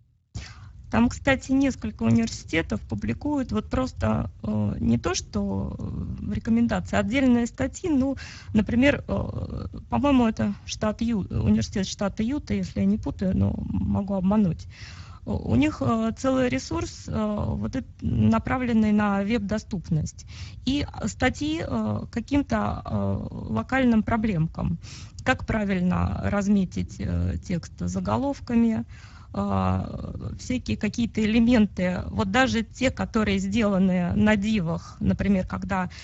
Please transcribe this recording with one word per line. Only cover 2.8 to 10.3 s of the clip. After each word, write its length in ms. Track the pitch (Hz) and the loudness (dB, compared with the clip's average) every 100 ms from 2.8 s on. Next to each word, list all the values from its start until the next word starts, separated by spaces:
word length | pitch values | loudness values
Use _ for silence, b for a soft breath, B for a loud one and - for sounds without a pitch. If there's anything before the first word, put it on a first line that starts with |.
публикуют 720 | - 208 214 240 294 294 247 | -4 -4 -4 -4 -2 -2 -2
вот 180 | 208 - | -4 -2
просто, 600 | 254 254 - 220 220 220 - | -2 -2 -2 0 0 -2 -6
э, 340 | 214 214 208 - | -4 0 0 0
не 180 | 233 233 | 2 2
то 160 | 339 | 0
что, 600 | 381 - 208 202 196 196 196 | -2 -4 -4 -2 -2 -4 -6
э, 560 | - - - - - | -6 -6 -6 -6 -4
рекомендации, 600 | - 233 233 233 196 - 196 | -4 0 2 4 0 0 0
а 40 | |
отдельные 460 | 202 269 269 240 233 | 2 2 4 4 2
статьи. 440 | - 262 - 359 | -2 -4 -4 0
Ну, 280 | 277 269 254 B B B | 2 2 -2 B B B
например, 500 | 214 208 240 277 - - | 0 2 4 4 2 -2
э, 600 | 196 - - - - - - - | -4 -4 -6 -6 -6 -8 -10 -4
по-моему, 380 | 233 285 262 | 0 4 6
это 260 | 226 | 4